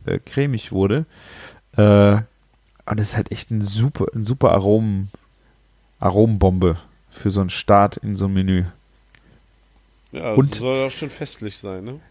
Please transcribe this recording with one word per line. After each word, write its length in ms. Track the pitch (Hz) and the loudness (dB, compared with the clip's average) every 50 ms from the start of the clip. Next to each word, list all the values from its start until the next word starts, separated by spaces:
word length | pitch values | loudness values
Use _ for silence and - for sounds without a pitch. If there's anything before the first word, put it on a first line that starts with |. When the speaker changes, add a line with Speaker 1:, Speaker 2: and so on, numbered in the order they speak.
| - | -8
Speaker 1:
äh, 120 | - 90 95 | -6 -6 -6
cremig 520 | - - - 135 139 143 131 107 - - - | -6 -8 -4 -4 -2 -2 -4 -6 -6 -6 -2
wurde. 340 | 95 98 98 104 143 160 - _ - - - - - - - - _ _ _ - | 0 0 0 0 -2 -4 -6 _ -20 -20 -20 -20 -20 -20 -20 -20 _ _ _ 0
Äh, 420 | - 104 104 104 101 101 101 101 107 110 - _ _ _ _ _ _ _ _ _ _ _ - | 4 6 6 8 8 8 6 6 2 0 -4 _ _ _ _ _ _ _ _ _ _ _ -6
und 80 | 110 107 | -4 -2
es 120 | 107 104 | -2 -2
ist 60 | - | -2
halt 160 | 113 - - - | -4 -4 -6 -6
echt 180 | - - - | -10 -8 -6
ein 120 | 117 107 104 | -4 -4 -4
super, 440 | 101 101 110 117 143 - - 120 - - | -2 -2 -2 -2 -2 -2 -2 -4 -4 -4
ein 100 | 117 107 | -4 -4
super 280 | 107 127 135 - 107 87 | -4 -2 0 2 2 2
Aromen-, 580 | 98 95 101 104 110 110 107 101 95 98 98 - - _ _ _ _ _ _ _ _ _ _ _ _ _ _ _ - | 2 2 2 2 2 2 0 -2 -4 -4 -6 -10 -16 _ _ _ _ _ _ _ _ _ _ _ _ _ _ _ -4
Aromenbombe 760 | - 92 92 101 110 113 110 98 92 95 92 92 92 90 82 90 - _ _ _ _ _ | -4 0 2 2 2 2 2 2 2 2 2 2 2 0 0 -2 -6 _ _ _ _ _
für 200 | - - - 104 | -14 -8 -6 -4
so 100 | 95 101 | -2 -2
einen 100 | 98 90 | -2 -2
Start 460 | - - - - 104 101 101 101 - - | -4 -4 0 4 4 4 4 4 0 -4
in 180 | - 107 101 | -8 -8 -6
so 100 | 95 98 | -4 -4
ein 80 | 98 98 | -2 0
Menü. 300 | 95 95 95 95 90 90 87 - _ _ _ _ _ _ _ _ _ _ _ _ _ _ _ _ _ _ _ _ _ _ _ _ _ _ _ | 0 0 0 0 0 0 -2 -6 _ _ _ _ _ _ _ _ _ _ _ _ _ _ _ _ _ _ _ _ _ _ _ _ _ _ _
Speaker 2:
Ja, 120 | - 69 80 | -14 -10 -8
also 180 | 123 107 120 | -2 2 2
Speaker 1:
Und 140 | 135 143 - | 2 2 0
Speaker 2:
soll 320 | 101 113 127 131 135 135 | -4 -6 -4 -4 -4 -4
auch 40 | 135 | -6
schön 200 | 127 - 156 143 | -6 -10 -12 -12
festlich 480 | - - 151 139 - - 107 104 98 - | -12 -12 -14 -14 -12 -12 -12 -14 -14 -12
sein, 260 | - 101 95 92 95 | -12 -12 -12 -12 -12
ne? 160 | 113 135 151 _ _ | -14 -16 -16 _ _